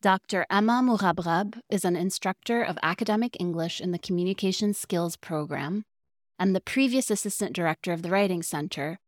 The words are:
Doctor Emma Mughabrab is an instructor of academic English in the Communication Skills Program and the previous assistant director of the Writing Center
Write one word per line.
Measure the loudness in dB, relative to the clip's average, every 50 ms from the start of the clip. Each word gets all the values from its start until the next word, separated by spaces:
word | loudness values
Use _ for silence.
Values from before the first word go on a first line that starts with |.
Doctor | 4 4 2 2 _ _ -2 -2 0 2
Emma | 2 4 4 4 4 4 4
Mughabrab | 4 4 4 4 2 2 2 0 2 2 2 2 0 -6 -12 -8 _
is | -2 0 2
an | 2 0
instructor | 2 0 -2 -2 -2 -4 -4 -4 _ _ -2 0 0 0
of | -2 -4 -2
academic | 0 0 0 0 0 0 2 2 0 -2 -2 -4
English | -4 -2 -2 -2 -2 -4 -4 -4
in | -4 -4
the | -4 -4
Communication | -2 -2 0 0 0 0 -2 0 0 0 0 2 0 0 0
Skills | -2 -4 -2 -2 0 0 -2 -4
Program | -8 -10 -6 -4 -4 -4 -4 -6 -6 -4 -4 -4 -6 -6 _ _ _ _ _ _ _ _ _ _ _
and | 2 2 2
the | 2
previous | _ -2 0 2 2 4 2 0 0 0
assistant | -2 -2 -2 -4 -4 -4 -4 -4 -2
director | 0 0 0 0 _ -2 -4 -4
of | -4 -2
the | 0
Writing | 2 2 2 2 0 -2
Center | -4 -4 -4 -4 -4 -4 -6 -6 -6 -6 -6 -8 _